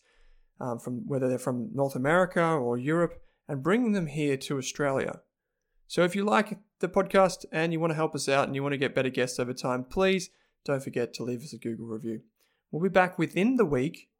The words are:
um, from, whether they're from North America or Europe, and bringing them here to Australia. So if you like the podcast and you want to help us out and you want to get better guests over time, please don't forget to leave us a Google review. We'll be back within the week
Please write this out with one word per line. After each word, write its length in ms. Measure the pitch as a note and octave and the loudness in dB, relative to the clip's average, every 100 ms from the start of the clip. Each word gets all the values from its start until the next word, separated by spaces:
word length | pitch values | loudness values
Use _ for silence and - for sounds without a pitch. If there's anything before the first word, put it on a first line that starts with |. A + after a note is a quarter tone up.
| _ _ - - _ - | _ _ -20 -20 _ -10
um, 200 | C3 A#2+ | -6 -6
from, 280 | - B2 A2 | -6 -8 -4
whether 200 | C3+ B2+ | -2 0
they're 100 | B2 | 0
from 320 | C#3 B2 A2+ | -2 -4 -4
North 220 | C3+ C#3 C3 | -2 -2 0
America 480 | C#3 F3 F3+ F3+ | 2 4 2 2
or 340 | E3 D#3 A#2+ B2 | 2 2 0 -2
Europe, 440 | C3+ E3 E3 - - _ - | 0 2 0 -2 -20 _ -8
and 160 | C#3 | -4
bringing 280 | D3+ A3+ A#3+ | 0 2 2
them 160 | G3+ D#3+ | 0 -2
here 300 | D3+ D3 C3+ | -2 0 0
to 200 | - C#3 | -2 -4
Australia. 600 | B2+ - C#3+ C3+ - - _ _ _ _ _ _ - | -4 -2 0 0 -2 -6 _ _ _ _ _ _ -6
So 160 | - | 0
if 120 | - G3 | 2 2
you 80 | |
like 340 | G#3 A3 G#3+ G#3+ _ - | 2 2 2 -6 _ -6
the 100 | F3+ | -2
podcast 560 | G3 F#3+ G3 F#3 - - | 0 2 4 4 2 -6
and 200 | D#3+ E3+ | -2 0
you 80 | D#3+ | 0
want 120 | E3 | 0
to 40 | D#3 | 0
help 200 | D#3 C#3+ | -2 -2
us 120 | C3+ | 2
out 200 | C#3 B2+ | 2 2
and 80 | C3+ | 0
you 80 | |
want 100 | C#3+ | -2
to 40 | C#3 | 0
get 180 | C3 C3+ | 0 2
better 140 | B2+ | 0
guests 300 | B2+ B2 - | 0 -2 -2
over 140 | B2 | -4
time, 300 | C3 C3+ B2+ | -2 -2 -2
please 460 | - F#3+ F#3+ F#3+ F3+ _ _ _ | -2 0 2 2 -2 _ _ _
don't 200 | - C#3 | -4 -4
forget 300 | - B2+ A#2 | -2 -2 -4
to 100 | - | -4
leave 180 | A#2+ B2 | -6 -6
us 120 | D3+ | -10
a 40 | A#2 | -10
Google 280 | A#2+ A2+ A2+ | -8 -8 -8
review. 360 | A2 A2+ A2 - _ _ _ - | -8 -6 -8 -10 _ _ _ -10
We'll 100 | D3+ | -2
be 80 | F#3 | 4
back 300 | F#3 F3+ F3+ | 4 4 2
within 380 | D#3+ E3+ A3 B3+ | -2 2 2 4
the 80 | F3+ | 4
week 440 | C3+ C#3+ - - | 2 0 -4 -20